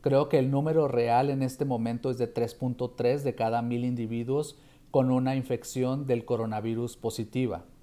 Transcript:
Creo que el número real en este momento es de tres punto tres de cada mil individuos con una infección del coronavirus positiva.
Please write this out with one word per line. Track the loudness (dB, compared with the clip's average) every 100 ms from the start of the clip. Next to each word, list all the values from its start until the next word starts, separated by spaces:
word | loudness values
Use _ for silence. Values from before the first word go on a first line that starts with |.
Creo | 4 2 4
que | 2
el | 2
número | 2 2 2 2
real | 2 4 4 2
en | 0
este | -2 -2
momento | -2 0 -2 -2 -2
es | -2
de | -2
tres | 0 -4
punto | -2 -4 -2 -6
tres | 0 0 2
de | -2 -2
cada | 0 0
mil | 0 -2
individuos | -2 -2 -4 -4 -2 -2 -4 -10 -20 -20 0
con | 2 4
una | 2 2 0
infección | -2 -4 -4 -2 0 -2 0
del | -2
coronavirus | 0 -2 -2 -2 -2 -2 -4 -4
positiva. | -6 -4 -6 -2 -2 -4 -10 -20